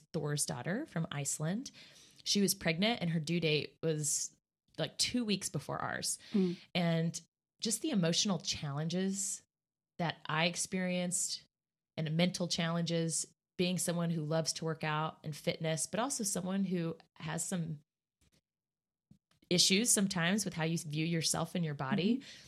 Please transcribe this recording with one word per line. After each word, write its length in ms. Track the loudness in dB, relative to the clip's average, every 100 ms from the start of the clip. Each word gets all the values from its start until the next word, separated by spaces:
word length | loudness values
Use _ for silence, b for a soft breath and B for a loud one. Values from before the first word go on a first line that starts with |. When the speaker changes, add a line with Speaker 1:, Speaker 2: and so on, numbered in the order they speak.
| _
Speaker 1:
Thorsdottir 760 | -4 -2 0 -2 -2 -2 -4 -4
from 160 | -4 -4
Iceland, 600 | -4 -4 -2 -2 -2 -6 B B B B B
she 160 | 0 4
was 120 | 4
pregnant 460 | 2 0 2 2 2
and 80 | 0
her 100 | 0
due 200 | 0 2
date 340 | 4 2 0 -4
was, 460 | -2 0 0 0 -2 _ _ _ _ -6
like, 200 | -6 0
two 280 | 0 0 0
weeks 240 | 0 0
before 280 | -6 -4 -4
ours. 380 | -2 -2 -4 -6 B
Speaker 2:
Mm. 220 | 2 2 0 B 0
Speaker 1:
And 460 | 2 2 0 -4 -14 _ _ _
just 200 | -4 -2
the 80 | 0
emotional 500 | 2 4 2 2 0
challenges 1000 | -2 -4 -4 -4 -2 0 0 -2 -4 -6 _ _ _ _ _ -4
that 200 | -4 -2 -2
I 180 | 2 2
experienced 960 | 0 -2 -2 0 0 -2 -2 -4 -6 -10 _ _ _ _ -6
and 120 | -2 4
mental 320 | 2 2 -2
challenges, 760 | 0 0 0 0 0 0 -2 -6 _ _ -2
being 200 | 0 2
someone 320 | 0 0 0
who 100 | 0
loves 320 | 0 0 0
to 120 | -2 -4
work 180 | -2 -2
out 320 | 0 -2 -6
and 120 | -10 -4
fitness, 500 | -4 -2 -2 -2 -2
but 120 | -2
also 240 | -2 -2
someone 400 | -2 -2 -2 0
who 320 | 0 0 -2 -4 -14 -12
has 240 | -6 -4
some 360 | -2 -4 -4 -8 _ _ _ _ _ _ _ _ _ _ _ _ _ -20 _ _ 0
issues 400 | 4 6 6 4
sometimes 560 | 4 4 2 2 0 -2
with 80 |
how 100 | -2
you 140 | -2 -2
view 280 | -2 -2 0
yourself 500 | 0 0 0 -2 -2
and 100 | -2
your 80 |
body. 420 | -2 -2 2 2 0
Speaker 2:
Mm-hmm. 80 | B B